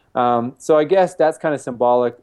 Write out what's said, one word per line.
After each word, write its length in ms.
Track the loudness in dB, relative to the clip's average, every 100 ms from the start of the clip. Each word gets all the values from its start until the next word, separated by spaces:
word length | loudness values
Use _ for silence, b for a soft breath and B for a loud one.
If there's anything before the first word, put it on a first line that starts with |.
| _ -2
um, 400 | 0 0 -4 -6
so 200 | 0 0
I 60 |
guess 320 | 2 2 0 0
that's 220 | -2 -2
kinda 200 | -6 -6
symbolic 600 | -6 -2 0 2 0 -4